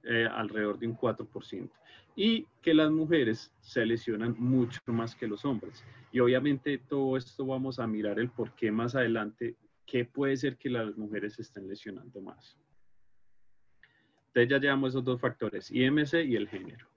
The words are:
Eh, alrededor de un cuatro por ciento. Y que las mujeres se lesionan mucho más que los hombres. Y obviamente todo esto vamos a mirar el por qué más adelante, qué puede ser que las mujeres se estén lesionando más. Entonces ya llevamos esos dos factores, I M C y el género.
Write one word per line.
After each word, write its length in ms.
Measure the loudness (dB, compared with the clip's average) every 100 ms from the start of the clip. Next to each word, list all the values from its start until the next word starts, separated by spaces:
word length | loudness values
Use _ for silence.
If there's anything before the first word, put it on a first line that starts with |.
Eh, 240 | 0 0 2
alrededor 460 | -2 -4 -2 -2 -2
de 80 | -4
un 80 |
cuatro 320 | -2 -2 -2 -8
por 180 | -12
ciento. 300 | -12 -12 -12 _ -20 -20 _
Y 320 | 0 2 2 -4 _
que 100 | 4
las 180 | 6 6
mujeres 600 | 4 4 4 4 0 -6 _
se 240 | -6 -2
lesionan 500 | 0 0 -2 -2 -2 -2
mucho 420 | 2 2 2 -2 -4
más 280 | -2 -2
que 120 | -6 -8
los 180 | -4
hombres. 400 | -2 -4 -6 -16 -20 -20 -6
Y 80 | 2
obviamente 580 | 4 4 2 0 -2 -4
todo 380 | -2 -2 0 0
esto 280 | -4 -8
vamos 360 | -4 -2 -4 -4
a 60 | -4
mirar 320 | -2 -2 -2
el 120 | -2
por 240 | -4 -8
qué 160 | -2 0
más 240 | 0 0
adelante, 640 | 0 0 0 -4 -6 -8 -8 _ _
qué 200 | -4 -2
puede 320 | -2 -2 0 0
ser 200 | -2 -4
que 140 | -4
las 260 | -2 -4 -6
mujeres 380 | -6 -4 -6
se 80 | -8
estén 260 | -14 -12 -12
lesionando 520 | -12 -12 -14 -14 -16
más. 340 | -16 -18 -20 _ _ -20 -20 -20 -20 -20 -20 -20 -20 -20 _ _ -20 _ _ _ _
Entonces 220 | 4 6
ya 80 | 6
llevamos 320 | 4 2 2
esos 120 | 0
dos 180 | -2 0
factores, 500 | -2 -2 -6 -6 -4
I 140 | 2
M 220 | 4 4 2
C 160 | 2
y 140 | 2 0
el 100 | -2
género. 400 | -6 -12 -16 -20